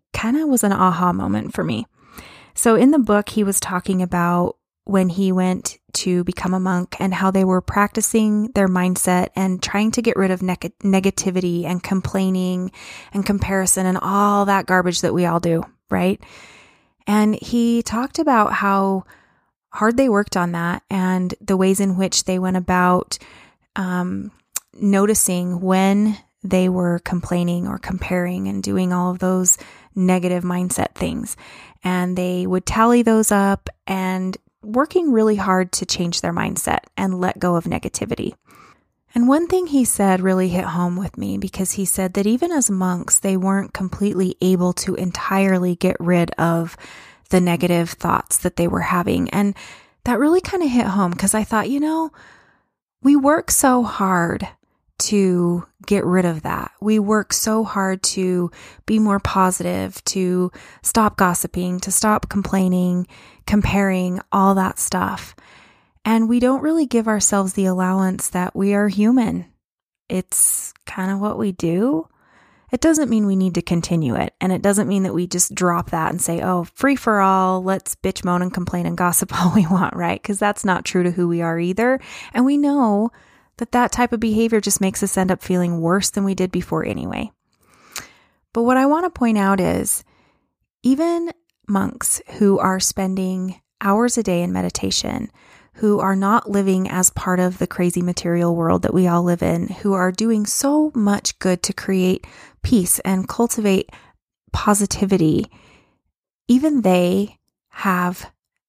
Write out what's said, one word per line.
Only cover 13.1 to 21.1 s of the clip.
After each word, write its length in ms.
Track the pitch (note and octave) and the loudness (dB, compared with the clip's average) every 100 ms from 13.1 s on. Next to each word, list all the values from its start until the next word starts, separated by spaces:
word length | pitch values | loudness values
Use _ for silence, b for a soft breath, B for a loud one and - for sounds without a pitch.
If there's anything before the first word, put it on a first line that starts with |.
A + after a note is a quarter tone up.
and 120 | G3+ F#3+ | -4 -2
comparison 600 | G3+ G3 G3 F#3 F#3 F#3 | -2 -2 -2 0 0 0
and 120 | F3+ | -2
all 480 | - G3+ G#3 G3+ G3+ | 0 0 2 2 2
that 200 | G3 - | 0 2
garbage 360 | F#3 F3+ F3 | 0 0 0
that 120 | F3+ | 0
we 120 | E3 F3 | 0 0
all 160 | E3+ | 0
do, 220 | E3+ E3 - _ - | 0 -2 -4 _ -6
right? 300 | - F2+ G#2 B B B B B B B B - | -2 0 -2 B B B B B B B B 0
And 300 | G#3 G#3+ G#3+ | 2 2 0
he 480 | - A#3+ A#3 A#3 | -2 0 2 0
talked 340 | - A3 C4+ - | -2 -4 -4 -2
about 360 | D4+ A#3+ G#3 | 2 4 2
how 500 | - G3 G3 G3 F#3+ b b b b b _ _ - | 0 0 2 2 -2 b b b b b _ _ -2
hard 200 | G#3+ A#3+ | 0 4
they 120 | C4+ | 4
worked 260 | G3+ G#3 F#3 | 2 0 0
on 160 | F3 | -2
that 300 | E3+ E3+ F3+ - | -2 -2 -4 -4
and 460 | G3 F#3 | -2 0